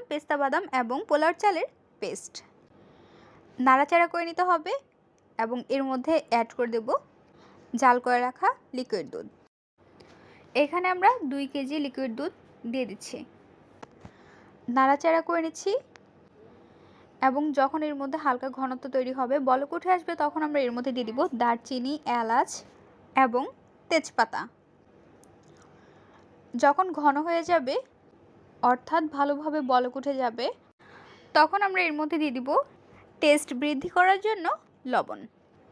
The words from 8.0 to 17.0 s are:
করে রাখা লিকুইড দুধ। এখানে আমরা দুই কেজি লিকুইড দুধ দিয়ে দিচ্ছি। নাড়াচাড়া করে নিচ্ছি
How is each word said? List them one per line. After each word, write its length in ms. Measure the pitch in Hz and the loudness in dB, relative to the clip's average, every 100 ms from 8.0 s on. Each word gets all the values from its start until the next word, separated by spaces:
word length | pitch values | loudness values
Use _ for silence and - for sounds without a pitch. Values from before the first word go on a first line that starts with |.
| 247 | 2
করে 140 | 247 247 | 0 0
রাখা 220 | - 392 508 _ 254 | 0 0 0 _ -10
লিকুইড 300 | 247 196 - | -6 -6 -6
দুধ। 140 | 82 - - _ _ _ _ _ _ - - - - - 247 | -10 -14 -18 _ _ _ _ _ _ -20 -20 -20 -20 -4 0
এখানে 240 | 294 349 370 359 | 0 0 -2 4
আমরা 140 | 392 508 294 | 4 4 -2
দুই 120 | 277 277 | -4 -4
কেজি 220 | 285 269 302 277 | -4 -4 -4 -4
লিকুইড 260 | 269 262 220 | -4 -6 -4
দুধ 140 | 320 - - - 233 | -8 -8 -20 -14 -8
দিয়ে 140 | 262 233 | -4 -4
দিচ্ছি। 280 | 202 - - - - - - _ - - - - - - - - - - 247 | -8 -12 -12 -14 -20 -20 -20 _ -20 -20 -20 -20 -20 -20 -20 -20 -16 -2 2
নাড়াচাড়া 460 | 269 285 330 330 320 | 4 4 4 2 2
করে 140 | 339 320 | -2 -4
নিচ্ছি 260 | - 392 494 - - - _ _ - - - - - - - | -4 -2 -2 -4 -16 -20 _ _ -20 -20 -20 -20 -20 -20 -20